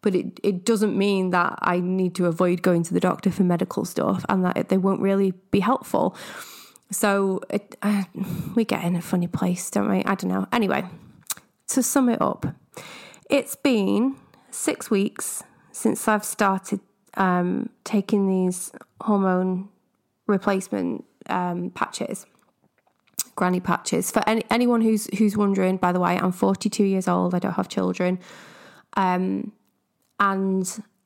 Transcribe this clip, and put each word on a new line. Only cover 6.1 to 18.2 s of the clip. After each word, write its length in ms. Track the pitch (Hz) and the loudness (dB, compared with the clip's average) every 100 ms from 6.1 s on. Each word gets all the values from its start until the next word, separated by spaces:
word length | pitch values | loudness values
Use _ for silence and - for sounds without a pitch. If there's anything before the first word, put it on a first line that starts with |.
| - - - - - - - _ | -2 -16 -16 -16 -20 -20 -20 _
So 500 | - 214 202 196 190 - | -2 0 2 0 -2 -4
it, 280 | 202 - - | -6 -6 -6
uh, 200 | 208 202 190 - - - - - | 0 0 -2 -8 -8 -6 -4 -2
we 80 | |
get 180 | 220 - | 0 0
in 140 | 175 175 | 0 -2
a 40 | |
funny 280 | - 180 175 | 0 -2 0
place, 420 | - 180 180 - | -2 -2 -2 -2
don't 180 | 202 - | -2 0
we? 160 | 190 | 0
I 120 | - 196 | 0 -2
don't 160 | 185 | -2
know. 160 | 135 - | -2 -2
Anyway, 340 | - 202 139 180 - - - _ - _ _ - | 0 0 0 -4 -12 -20 -20 _ -12 _ _ -4
to 160 | - | -2
sum 240 | 240 285 247 | 2 2 2
it 120 | 226 | 2
up, 260 | - - - - _ - - - - - _ | 0 -2 -6 -8 _ -20 -20 -20 -20 -20 _
it's 240 | 277 - | 0 0
been 600 | - 285 233 196 202 254 269 _ _ _ | -2 0 2 2 2 0 -2 _ _ _
six 400 | - - - - | -6 -4 -4 0
weeks 540 | 202 202 - - - - _ _ | 0 0 -2 -10 -10 -14 _ _
since 380 | - 220 - - | -2 -2 0 0
I've 160 | 214 | 0
started, 560 | - - 202 190 - 196 _ _ _ | -2 0 0 0 -4 -8 _ _ _
um, 560 | - 190 180 175 190 - _ | 0 2 2 0 -2 -4 _
taking 420 | - 208 196 208 | -2 -2 0 0